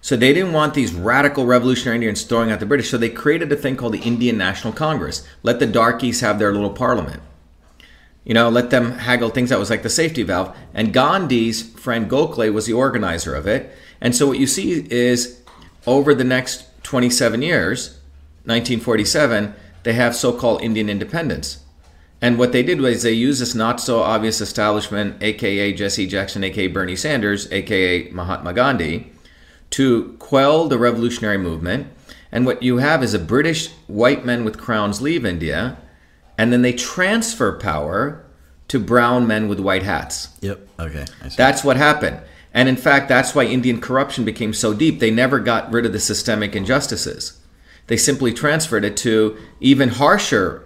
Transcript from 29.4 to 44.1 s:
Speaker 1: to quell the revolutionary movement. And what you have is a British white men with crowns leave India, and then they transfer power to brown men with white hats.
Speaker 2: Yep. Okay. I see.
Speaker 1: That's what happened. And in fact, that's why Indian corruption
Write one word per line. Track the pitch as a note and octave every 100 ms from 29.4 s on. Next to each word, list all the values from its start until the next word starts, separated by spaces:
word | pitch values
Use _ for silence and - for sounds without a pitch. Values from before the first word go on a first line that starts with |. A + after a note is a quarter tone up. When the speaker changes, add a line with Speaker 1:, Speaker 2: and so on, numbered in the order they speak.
| - - -
Speaker 1:
to | - C3+ A#2 A2+ -
quell | - C3+ C#3 D#3 D#3+
the | B2+
revolutionary | A#2+ A2+ A#2 A#2+ A2 G2
movement. | F2+ E2 E2+ G#2+ - - - - -
And | A2+ B2+
what | -
you | B2 B2
have | C#3+ D#3
is | B2
a | G2+
British | D#2+ A#2+ D#3+ D#3+ - - -
white | G#2 A#2+ C#3+
men | B2 A#2+
with | A2 -
crowns | - A2 G#2 G2+
leave | C3+ E3
India, | A2+ F2 D#2+ D2 A#2 - - _ _ _ _ -
and | A2+
then | B2
they | B2
transfer | B2 - - F#3 A3+ A3 - A2 -
power | G2+ D2+ D2+ F#2 C#3 D3 - - - - -
to | C3+
brown | G2 A#2+ A#2+ B2 A#2
men | G#2+ G#2+
with | G2
white | F#2+ F#2+
hats. | F#2 E2+ - - - -
Speaker 2:
Yep. | G2 G2+ - -
Okay. | E2 D2+ C#2+ -
I | -
see. | -
Speaker 1:
That's | B2+ C#3
what | C#3 B2+
happened. | D3+ D3 F#2 - - - -
And | A2+ C3
in | B2+
fact, | - C#3 C#3
that's | B2+ C3
why | D3
Indian | A#2+ B2+ B2 A#2+
corruption | - C3 C#3